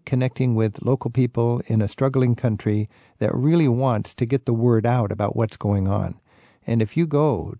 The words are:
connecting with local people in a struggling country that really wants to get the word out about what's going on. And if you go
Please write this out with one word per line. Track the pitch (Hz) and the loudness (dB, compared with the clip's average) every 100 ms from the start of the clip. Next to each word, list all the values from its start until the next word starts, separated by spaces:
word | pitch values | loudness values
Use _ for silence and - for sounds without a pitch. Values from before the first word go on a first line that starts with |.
| - | -2
connecting | 127 127 - 127 110 | -2 -2 0 0 2
with | 110 - | 0 -2
local | 120 135 120 | -2 -2 -2
people | 127 123 117 117 120 - | 0 0 0 0 0 0
in | 110 | 0
a | 101 | 0
struggling | - 135 131 123 117 | 0 0 2 0 0
country | 120 101 107 104 104 _ _ - | -2 -2 0 -2 -2 _ _ -4
that | 110 123 | -2 0
really | 147 170 143 | 2 2 2
wants | 120 131 107 - - | 2 0 -2 -4 -4
to | 117 | -2
get | 135 - | -2 -2
the | |
word | 113 123 113 117 | 0 4 4 2
out | 123 101 | 2 0
about | 95 104 113 | -2 -2 0
what's | 113 - | -4 -2
going | 104 101 95 | -2 0 0
on. | 101 90 - _ _ _ _ - | 0 -2 -8 _ _ _ _ -4
And | 117 | 0
if | 110 165 | 0 0
you | 165 | 0
go | 143 151 95 92 - | 2 2 0 -4 -10